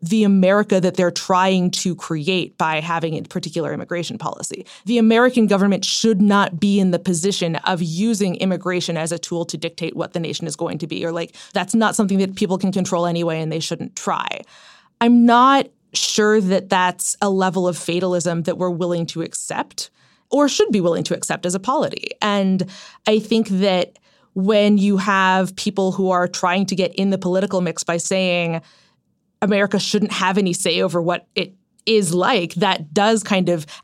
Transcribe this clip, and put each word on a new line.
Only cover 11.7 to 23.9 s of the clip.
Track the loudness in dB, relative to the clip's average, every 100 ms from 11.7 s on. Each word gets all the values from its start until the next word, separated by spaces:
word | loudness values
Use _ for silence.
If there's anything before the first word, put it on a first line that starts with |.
not | 0 0 0
something | 0 0
that | 0 -2
people | -2 -2
can | -2
control | -2 -2 -2 -2
anyway, | -2 -2 -4
and | -4
they | -6
shouldn't | -6 -8 -10 -8
try. | -4 -4 -4 -8 -14 -20 -20 -20 _ 0
I'm | 4 6 8
not | 8 6 4 0 _ _
sure | -6 -2 2 2 4
that | 2 0 0
that's | 0 0 -2 -6 -2
a | 0
level | 0 0 0 0
of | -2
fatalism | -2 -2 0 0 -2 -2
that | -2 -2
we're | -2
willing | -2 -2 -2 -4
to | -6
accept | -8 -8 -8 -8 -8 -12 -14 _ _ _ -2
or | 2 2
should | 2 2
be | 2
willing | 2 0 -2
to | -4
accept | -4 -4 -4
as | -4
a |
polity. | -2 -2 -2 -4 -10 -4
And | -2 0 2 0 -2 -10 -20 -6 0
I | 0
think | 2 0 0
that | 0 2 2 -2